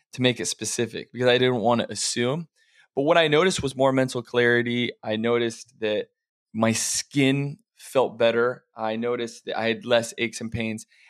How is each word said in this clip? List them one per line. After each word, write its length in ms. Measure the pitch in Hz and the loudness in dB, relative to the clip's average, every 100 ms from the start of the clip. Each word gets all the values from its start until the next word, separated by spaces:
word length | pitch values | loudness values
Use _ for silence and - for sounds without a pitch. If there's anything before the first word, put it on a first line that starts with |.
| _ | _
to 100 | - | -2
make 160 | 127 120 | 0 0
it 80 | 87 | -6
specific 640 | - 107 - 117 80 - | -6 -6 -4 -4 -6 -12
because 160 | 120 123 | 0 2
I 120 | 123 | 4
didn't 240 | 127 123 | 4 2
want 180 | 110 117 | 2 0
to 100 | - | -2
assume. 580 | 101 - 123 120 156 160 _ _ _ _ | -4 -4 0 0 -2 -8 _ _ _ _
But 80 | - | -2
what 140 | 143 170 | 2 4
I 120 | 156 | 6
noticed 340 | 147 185 - | 4 4 2
was 120 | 139 | -4
more 160 | 127 135 | 2 2
mental 320 | 131 131 127 | 4 0 -2
clarity. 680 | - 123 120 120 120 120 120 - | -2 2 4 4 2 -2 -2 -6
I 140 | 113 110 | -6 -2
noticed 560 | 117 120 117 113 - _ | 0 0 0 -4 -16 _
that 280 | 107 104 - _ _ _ _ | -2 -2 -4 _ _ _ _
my 180 | 110 113 | 0 0
skin 880 | 110 - - - 143 135 139 143 - _ _ | 0 -2 -6 -4 0 2 2 -4 -10 _ _
felt 420 | - 131 117 110 | -2 0 0 2
better. 460 | 117 117 120 127 _ 113 | 0 2 0 -4 _ -8
I 180 | 110 | -6
noticed 520 | 110 120 123 117 - - | -4 -4 -4 -6 -10 -8
that 120 | - | -4
I 100 | 113 | -2
had 160 | 110 | -2
less 300 | 113 120 117 - | 2 0 0 -4
aches 220 | 117 - | -6 -6
and 120 | 113 | -8
pains. 340 | 113 113 110 - _ _ | -6 -6 -8 -12 _ _